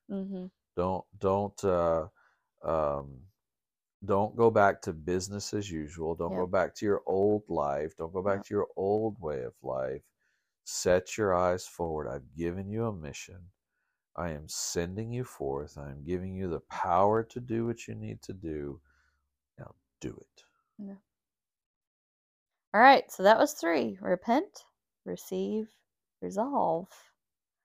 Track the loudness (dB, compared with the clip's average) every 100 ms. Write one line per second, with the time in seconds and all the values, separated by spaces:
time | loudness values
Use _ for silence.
0 | -10 -8 -8 -10 -12 -16 _ -4 -2 -2
1 | -8 -4 0 2 0 -2 2 4 4 2
2 | -2 -10 _ _ _ _ -2 0 0 -2
3 | -6 -14 -20 _ _ _ _ _ _ _
4 | 0 2 2 4 6 6 6 4 -4 -6
5 | -2 -2 -2 -6 -6 -6 -4 -6 -8 -6
6 | -4 -2 -2 -2 0 2 0 -2 0 0
7 | 0 2 4 2 0 -2 0 -2 -4 -6
8 | -8 -4 -2 -2 -2 -2 -2 -2 0 0
9 | -2 -4 -6 -6 -8 -10 -8 -4 -4 -6
10 | -12 _ _ _ _ _ -12 -2 4 4
11 | 2 0 2 4 4 0 -4 -6 -4 -4
12 | -6 -8 -10 -6 -4 -4 -6 -4 -4 -4
13 | -8 -12 -14 -18 -20 _ _ _ _ _
14 | _ -8 -6 -6 -10 -8 -6 -4 -4 -4
15 | -6 -6 -8 -8 -6 -4 -8 -12 -14 -10
16 | -4 -4 -4 -6 -4 -6 -6 -6 2 4
17 | 6 4 0 -8 -6 -4 -2 -6 -10 -12
18 | -10 -12 -14 -12 -8 -6 -8 -10 _ _
19 | _ _ _ _ _ -20 -20 -20 _ _
20 | -12 -12 -18 _ _ _ _ -16 -14 -16
21 | _ _ _ _ _ _ _ _ _ _
22 | _ _ _ _ _ _ _ 8 10 10
23 | 6 4 6 8 6 2 0 0 0 -4
24 | -2 -2 2 0 0 -8 -20 _ _ _
25 | -10 -10 -6 -4 -2 -4 -6 _ _ _
26 | _ _ -6 -4 -2 0 0 0 -4 -16
27 | -20 _ _ _ _ _